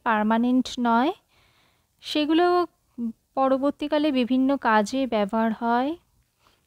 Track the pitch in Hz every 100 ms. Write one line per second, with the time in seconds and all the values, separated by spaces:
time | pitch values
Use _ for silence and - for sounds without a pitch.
0 | 233 214 214 226 247 254 - - 240 233
1 | 277 403 _ _ _ _ _ _ _ _
2 | - 302 294 320 349 359 339 _ _ -
3 | 233 - _ - 269 262 285 - 294 302
4 | 311 262 233 254 262 277 240 214 208 262
5 | 262 220 202 226 226 220 233 240 269 339
6 | _ _ _ _ _ _